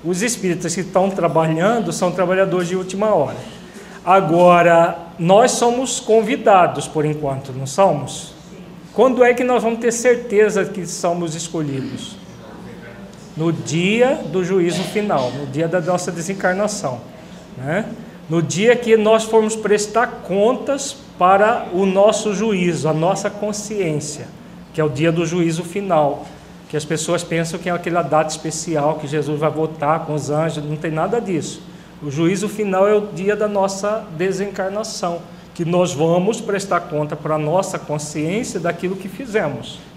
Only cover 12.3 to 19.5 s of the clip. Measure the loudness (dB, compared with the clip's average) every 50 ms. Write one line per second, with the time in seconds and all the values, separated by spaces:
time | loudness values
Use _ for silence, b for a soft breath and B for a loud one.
12.3 | -20 -18 -18 -18 -18 -18 -16 -16 -16 -16 -18 -18 -18 -18 -18 -18 -18 -20 -20 -16
13.3 | -8 -4 -2 -2 -2 -2 -4 -4 -2 0 0 2 4 4 4 4 2 -2 -4 -4
14.3 | -2 -2 -2 2 2 2 2 2 0 -2 -4 -4 -4 -4 -2 0 0 0 0 -2
15.3 | -4 -6 -8 -6 -4 -4 -2 0 -2 -2 -2 0 -2 -2 -2 -6 -6 -8 -6 -6
16.3 | -6 -2 0 0 0 0 -2 -2 -4 -4 -6 -6 -6 -6 -12 B B B B B
17.3 | B B B B -16 -10 -6 -4 -2 -4 -4 -6 -10 B B B B B B -4
18.3 | -2 -2 0 -2 -2 2 4 4 4 4 4 4 4 4 6 6 4 4 2 4
19.3 | 2 4 4 4